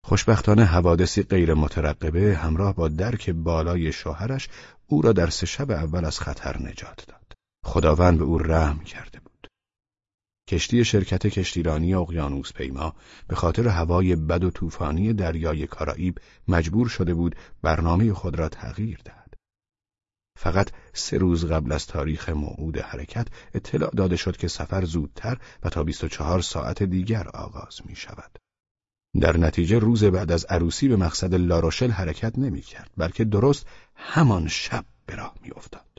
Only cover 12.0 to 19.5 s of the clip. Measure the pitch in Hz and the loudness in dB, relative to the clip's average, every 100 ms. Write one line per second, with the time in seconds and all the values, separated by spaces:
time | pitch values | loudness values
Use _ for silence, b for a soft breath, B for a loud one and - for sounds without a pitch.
12 | 82 82 71 69 - - 67 65 80 B | 0 -2 -2 -4 -8 -10 -8 -6 -8 B
13 | B B - - 85 80 117 87 82 87 | B B -8 0 0 2 2 2 2 2
14 | 92 85 78 85 90 - 82 - 80 80 | 4 2 0 0 0 -2 -8 -4 -4 0
15 | 107 107 85 80 80 78 73 - 78 73 | 0 0 -2 -2 -2 -4 -6 -6 -6 -2
16 | 90 82 b b - 87 80 98 123 - | -4 -6 b b 0 0 2 0 0 -2
17 | 87 85 85 B B B - 78 82 87 | -2 0 -2 B B B 0 2 2 4
18 | 110 95 92 76 78 - 57 - 110 80 | 2 0 -4 -4 -4 -6 -12 -8 -8 -8
19 | - - - - _ | -16 -20 -20 -20 _